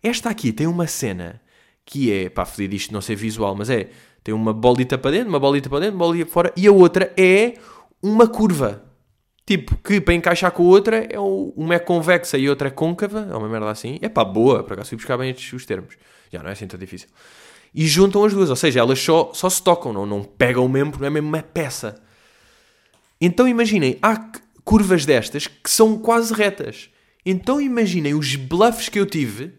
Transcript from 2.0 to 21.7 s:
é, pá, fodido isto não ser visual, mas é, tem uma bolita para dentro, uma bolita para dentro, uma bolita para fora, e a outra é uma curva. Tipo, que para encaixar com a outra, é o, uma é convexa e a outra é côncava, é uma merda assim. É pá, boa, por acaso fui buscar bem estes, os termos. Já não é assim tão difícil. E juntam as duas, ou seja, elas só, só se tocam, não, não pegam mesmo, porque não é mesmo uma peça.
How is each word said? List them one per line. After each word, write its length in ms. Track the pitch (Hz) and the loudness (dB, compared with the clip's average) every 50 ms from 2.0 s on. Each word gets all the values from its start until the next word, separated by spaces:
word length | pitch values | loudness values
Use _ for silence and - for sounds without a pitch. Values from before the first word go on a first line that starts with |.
| 139 117 | 0 0
é, 160 | 101 95 92 90 | 0 0 -2 -4
pá, 160 | - - 90 | -4 -6 -6
fodido 300 | - - - 101 95 101 | -6 -6 -8 -6 -6 -6
isto 180 | 98 - - | -8 -8 -8
não 80 | 104 104 | -8 -10
ser 160 | 95 - 110 | -6 -6 -8
visual, 380 | 98 107 113 107 110 107 98 98 | -6 -6 -8 -6 -4 -4 -4 -4
mas 160 | 98 101 120 | -6 -4 -4
é, 200 | 135 110 95 - - - _ _ _ _ | -2 -4 -4 -6 -14 -20 _ _ _ _
tem 120 | _ - 110 | _ -6 -4
uma 180 | 110 110 110 | -2 -2 -2
bolita 460 | 110 110 113 123 123 120 127 127 143 127 | -2 2 4 4 4 4 0 -2 -2 -2
para 120 | - 135 | -2 -2
dentro, 180 | 147 202 247 220 | 0 0 -2 -2
uma 120 | 170 143 | -2 0
bolita 280 | 135 139 143 143 135 131 | 2 2 0 0 -2 -4
para 120 | 139 143 | -4 -4
dentro, 160 | 175 214 208 | -4 -4 -2
uma 100 | 180 170 | -2 -2
bolita 200 | 170 170 170 165 | -2 0 -2 -4
para 60 | 165 | -2
fora, 200 | - 175 175 180 - | 0 0 0 0 0
e 100 | 180 185 | 4 6
a 60 | 208 | 8
outra 400 | 202 196 180 170 - 185 185 - - | 10 10 8 8 8 2 -2 0 2
é 380 | - 190 185 185 196 220 240 240 - - - - - - _ _ _ | 2 4 6 6 4 2 0 -2 -8 -20 -20 -20 -20 -20 _ _ _
uma 260 | - 196 214 220 233 226 | -4 0 6 6 6 4
curva. 560 | 226 - 214 202 175 143 135 107 101 104 - - _ _ _ _ _ _ _ _ _ _ _ | 4 0 0 0 2 0 -2 -4 -4 -8 -18 -20 _ _ _ _ _ _ _ _ _ _ _
Tipo, 300 | - 202 180 139 - - | -2 -2 -2 0 -2 -4
que 240 | - - - 202 202 | -4 0 0 0 2
para 140 | 143 - 175 | 4 2 2
encaixar 380 | 170 170 175 180 175 190 180 | 2 2 2 0 2 0 -2
com 100 | 175 - | 2 4
a 40 | 175 | 6
outra, 320 | 180 185 202 202 226 220 220 220 - | 8 8 8 6 4 -2 -2 -4 -6
é 80 | - 208 | -8 -6
o, 340 | 202 196 190 196 196 - - | -4 -4 -4 -4 -6 -8 -8
uma 180 | - 156 160 175 | -6 -2 0 0
é 40 | 170 | 0
convexa 600 | 175 - 180 170 156 165 180 175 175 - - 135 | 2 0 0 0 2 2 2 2 0 -2 -2 0
e 80 | 135 | 0
a 40 | 139 | 0
outra 180 | 143 139 143 139 | 0 0 -2 -6
é 20 | |
côncava, 560 | 135 - 156 165 175 175 208 196 202 214 214 196 | -4 -4 -4 -4 -2 -4 -6 -6 -6 -8 -10 -8
é 60 | 165 | -8
uma 120 | 117 107 107 | -8 -8 -6
merda 220 | 113 110 107 107 | -6 -6 -6 -6
assim. 280 | 107 - - 117 139 - | -8 -8 -10 -10 -10 -8
É 80 | - - | -8 -4
pá, 160 | - - 110 | -2 -2 -2
boa, 380 | 98 95 107 113 131 127 101 | 0 2 2 4 4 4 2
por 120 | - - 104 | -2 -6 -10
acaso 160 | 92 104 - | -12 -10 -12
fui 60 | - | -12
buscar 220 | 113 - - 131 120 | -14 -8 -6 -6 -4
bem 120 | 131 131 | -4 -8
estes, 220 | 127 127 - - | -8 -10 -14 -14
os 140 | - 127 - | -14 -16 -10
termos. 300 | - 107 92 95 - - _ _ _ _ _ _ _ | -8 -10 -10 -10 -16 -20 _ _ _ _ _ _ _
Já 120 | - 87 | -18 -14
não 60 | 69 87 | -12 -12
é 40 | |
assim 140 | 101 - 107 | -12 -12 -14
tão 120 | 92 92 90 | -16 -14 -16
difícil. 300 | 95 92 - 90 - _ _ _ _ - - - - - - - _ _ _ | -16 -16 -18 -20 -20 _ _ _ _ -20 -20 -20 -20 -20 -20 -20 _ _ _
E 120 | 147 160 | -2 0
juntam 380 | 160 147 170 196 196 190 202 208 | 0 4 4 4 4 4 4 2
as 80 | 214 | 2
duas, 180 | 196 196 190 156 | 4 2 2 0
ou 60 | 127 | 0
seja, 240 | 123 - 160 127 123 | 0 0 2 2 2
elas 180 | 117 123 131 131 | 2 2 2 0
só, 320 | - - 160 165 - - - | 2 2 2 2 2 0 -4
só 160 | - - 185 | -4 -2 -2
se 120 | 185 - | -2 0
tocam, 300 | - 190 175 175 - 131 | 2 2 0 2 0 -8
não, 140 | 110 98 101 | -6 -6 -4
não 160 | 104 104 101 | -4 -4 -6
pegam 460 | 101 - _ _ 127 123 123 123 127 127 | -6 -10 _ _ 0 0 2 0 0 0
mesmo, 240 | 131 135 143 151 | 0 0 -2 -2
porque 100 | 143 131 | -4 -6
não 60 | 135 143 | -6 -4
é 20 | |
mesmo 180 | 151 151 151 151 | -2 -2 -2 -4
uma 140 | 156 156 | -6 -8
peça. 580 | - - _ 175 156 135 | -8 -8 _ -6 -6 -6